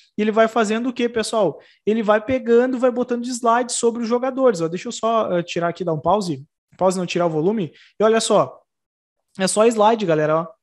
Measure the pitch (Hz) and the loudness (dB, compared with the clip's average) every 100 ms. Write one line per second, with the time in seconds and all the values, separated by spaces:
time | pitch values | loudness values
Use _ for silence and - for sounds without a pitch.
0 | _ - 220 214 220 240 208 226 254 240 | _ -4 0 2 2 2 0 -2 -4 -4
1 | 240 233 208 226 180 - - _ - 220 | -4 -2 -2 0 0 -2 -14 _ -2 0
2 | 208 214 214 262 226 233 254 254 254 240 | 2 0 0 -4 2 2 2 0 0 0
3 | 240 240 240 240 233 233 240 - 233 226 | -4 -4 -6 -4 0 0 0 -2 -2 -2
4 | 226 240 262 254 254 180 160 175 247 - | -2 -2 -2 0 2 2 -2 -6 -10 -6
5 | 220 226 - 175 170 180 170 165 175 156 | -2 -2 0 -2 -4 -4 -4 -4 -4 -2
6 | 170 202 180 135 143 _ _ - 185 185 | 0 0 0 -8 -10 _ _ -2 0 0
7 | 175 175 175 156 170 220 156 - _ - | -2 -2 0 0 0 -2 -4 -10 _ 0
8 | 214 226 220 202 135 - _ _ _ _ | 2 2 2 2 2 -4 _ _ _ _
9 | _ _ _ - 190 208 226 220 208 233 | _ _ _ -4 -2 2 2 4 4 2
10 | 190 156 151 160 170 - | 0 0 2 0 -2 -12